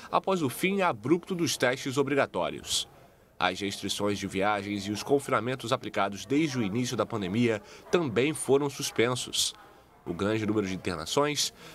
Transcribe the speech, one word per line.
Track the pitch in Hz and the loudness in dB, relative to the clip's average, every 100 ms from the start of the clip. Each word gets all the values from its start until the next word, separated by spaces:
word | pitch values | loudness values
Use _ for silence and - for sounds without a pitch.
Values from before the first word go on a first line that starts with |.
| - | -2
após | 175 190 190 | 0 2 0
o | 139 | 0
fim | - 180 196 | 0 0 2
abrupto | 180 120 120 175 - 180 | 0 0 2 0 0 -2
dos | 160 - | 0 2
testes | 127 131 139 131 | 2 2 -2 0
obrigatórios. | 131 139 113 92 78 73 - - - - - _ _ - | 2 2 2 0 -2 -4 -4 -4 -4 -10 -20 _ _ -2
As | 92 92 | 0 0
restrições | 101 - 101 - 101 101 | -2 -4 -4 -2 0 0
de | 98 | -2
viagens | 92 101 104 101 104 98 | 0 2 0 -2 -4 -2
e | |
os | 104 | -4
confinamentos | - 143 135 127 113 127 113 | 2 2 2 0 0 -4 -2
aplicados | 131 104 - 101 98 - | -2 -2 0 0 -2 0
desde | 143 160 127 | 2 2 0
o | |
início | 101 113 123 120 | 0 0 0 -2
da | 98 | -2
pandemia | 113 92 110 120 107 - - - | -2 0 2 2 2 -4 -18 0
também | 180 151 104 143 | 0 2 2 0
foram | 151 - 139 143 | 0 2 2 2
suspensos. | - 139 - 117 127 - - - - - - - - | -4 -4 0 0 0 -2 -2 -2 -4 -16 -20 -20 -12
O | - | -8
grande | 87 98 110 104 | -2 0 2 2
número | 107 95 | 2 0
de | |
internações | 92 95 82 80 - 147 143 - - - | -2 -4 -4 -2 0 2 0 -2 -6 -18